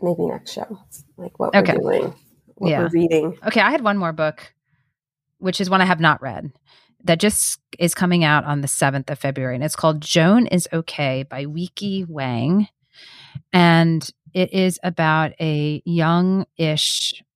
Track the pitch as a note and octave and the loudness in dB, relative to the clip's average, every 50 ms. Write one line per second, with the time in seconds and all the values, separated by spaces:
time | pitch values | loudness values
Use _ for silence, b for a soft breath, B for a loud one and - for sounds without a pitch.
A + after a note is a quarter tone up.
0 | - F3 E3+ E3+ - - - - - - - - - - G#3 F#3+ G#3 _ - - | -4 -4 -2 -2 -4 -4 -6 -8 -12 -14 -12 -12 -12 -12 -14 -16 -20 _ -20 -20
1 | - _ _ - F3+ F3+ - - - - - G3+ - E3+ - - - - - - | -20 _ _ -16 -16 -14 -8 -6 -2 2 2 4 4 4 2 0 0 0 0 0
2 | - - - - _ _ _ _ _ _ _ - G3 E3+ D3+ C#3 E3+ E3 E3+ E3 | -2 -4 -8 -12 _ _ _ _ _ _ _ -4 -2 0 0 0 0 0 0 2
3 | E3+ E3 E3 D#3 D3+ D#3+ E3 - - G#3+ - A3+ G3 A3 D4 D#4 A#3 G#3 G3+ G3+ | 2 2 2 2 0 0 -4 -8 -6 -2 0 2 2 2 2 0 0 -2 -2 -2
4 | F3+ E3 D#3+ D#3+ D#3 D#3 D#3 - - - _ _ _ _ _ _ _ _ _ _ | -2 -4 -4 -2 -4 -4 -4 -6 -14 -20 _ _ _ _ _ _ _ _ _ _
5 | _ _ _ _ _ _ _ - - F#3 F3 - G3 F3+ F#3+ F#3+ F#3 F#3 F3 D#3+ | _ _ _ _ _ _ _ -8 -6 -4 -4 -4 -2 0 2 2 4 2 2 2
6 | E3 D#3 D3 - C3+ C3 G#2+ - D#3+ C#3+ - _ _ b b b b b b b | 2 2 2 2 -2 -10 -10 -10 -12 -14 -14 _ _ b b b b b b b
7 | - E3+ E3 E3 G3+ G#3+ - - - - - - _ _ - - F3 E3+ - - | 0 0 2 2 2 0 0 0 -2 -4 -6 -8 _ _ -6 -2 -2 -2 0 0
8 | F#3 F3 F3+ F3 D#3+ D3+ D3+ D3 C#3 D3 D3 C#3+ C#3 C#3 - - D3+ C#3 C3+ C#3 | 0 2 2 4 4 4 2 2 0 -2 -4 -4 -4 -4 -2 0 0 0 0 -2
9 | C3+ - D3 - - C3+ C3+ C#3 B2+ B2+ B2 B2 D3 D#3 - - - D#3+ D#3 D3+ | -4 -6 -8 -6 -6 -6 -4 -4 -4 -4 -4 -4 -4 -6 -4 0 0 0 0 0
10 | D3 - - E3+ D#3+ F3+ G#3 B3 A#3+ - - F3 - - E3+ E3 D#3+ - - - | -2 0 2 4 6 6 6 4 4 2 0 0 0 -2 -4 -6 -6 -6 -6 -4
11 | D3 C3+ C3 C3 C3+ D3 B2+ C3+ C#3+ D3 D3+ E3+ F3+ F#3 - - G3+ G3+ F#3+ F#3+ | -2 -2 -2 -4 -6 -8 -8 -10 -8 -8 -8 -8 -8 -10 -10 -8 -6 -6 -4 -4
12 | F#3 E3 D#3 C#3+ C3+ B2+ A#2+ A#2 A#2+ D3 F#3 G#3 G#3 - _ _ _ B B B | -6 -6 -6 -6 -4 -4 -2 -2 0 2 2 2 0 0 _ _ _ B B B
13 | B B B B B B B B B _ - F3+ F3 E3+ E3 E3 E3 E3 E3 D#3+ | B B B B B B B B B _ 2 4 6 6 6 6 6 4 2 0
14 | - - - _ _ - - F#3 F3+ - - F#3+ F#3 F#3 F3 - - F3+ E3+ - | -2 -6 -12 _ _ -8 -4 -2 -2 0 0 0 0 0 0 -2 -4 -4 -2 0
15 | D#3+ D#3 D#3 D#3+ D#3+ C#3+ - - E3 D#3 D3+ D3+ D3 D3+ D3+ - - F3 E3+ E3+ | 2 2 2 2 0 -2 -4 -4 -4 -2 0 0 -2 -2 -4 -4 -4 -2 0 0
16 | D#3 D#3+ E3+ F3 F3+ F#3 F#3+ F#3+ - - _ - E3 D#3 D#3 D3+ - - - - | 2 2 2 2 2 2 2 0 -2 -4 _ -2 -2 -2 0 -2 -2 -4 -4 -4
17 | - - - - - _ _ | -6 -6 -8 -10 -16 _ _